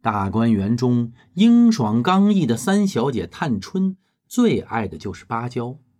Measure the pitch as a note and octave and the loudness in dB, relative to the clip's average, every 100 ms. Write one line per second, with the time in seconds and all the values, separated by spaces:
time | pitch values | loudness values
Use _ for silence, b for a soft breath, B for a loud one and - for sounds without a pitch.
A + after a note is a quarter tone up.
0 | A#2 G#2+ G2 G2+ A#2 G#2+ G2 A#2+ B2+ B2 | -4 -4 -2 0 0 0 0 0 0 0
1 | A#2 b b - A3 A#3+ A#3 A3 A2 A2+ | -2 b b 2 4 6 4 2 0 0
2 | A#2+ F#3 G3+ G3 C#3 A2+ - G3 G3 D#3+ | 2 2 4 2 2 0 0 0 0 0
3 | B2+ A#2+ F2+ - E3 G#2+ - F#3 F#3+ F#3+ | -2 -4 -6 -6 -4 -4 -6 -4 -2 -4
4 | _ _ _ - A#3 A#2+ - A2+ G2+ D#2+ | _ _ _ 0 0 0 -4 -6 -6 -8
5 | G2+ F2+ - A2+ A#2+ B2 A#2+ C#3 _ _ | -12 -12 -8 -6 -6 -8 -8 -12 _ _